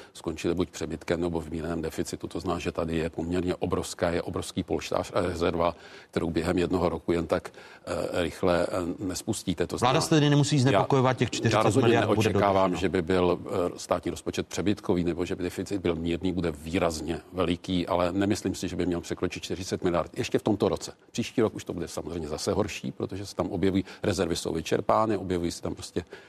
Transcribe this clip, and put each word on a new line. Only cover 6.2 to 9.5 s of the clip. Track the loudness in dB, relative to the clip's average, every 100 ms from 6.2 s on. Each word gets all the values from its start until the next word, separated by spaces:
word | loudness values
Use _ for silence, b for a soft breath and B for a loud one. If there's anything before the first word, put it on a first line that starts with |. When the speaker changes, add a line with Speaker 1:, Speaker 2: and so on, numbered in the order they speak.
| 0
Speaker 1:
během | 0 0 2
jednoho | 2 2 2
roku | 0 0
jen | 0 2
tak, | -2 -2 B B B -6
eh, | -4 -2 0
rychle, | -2 0 2 4 2
eh, | 0 -4 -4
nespustíte. | -6 -4 -4 -4 -2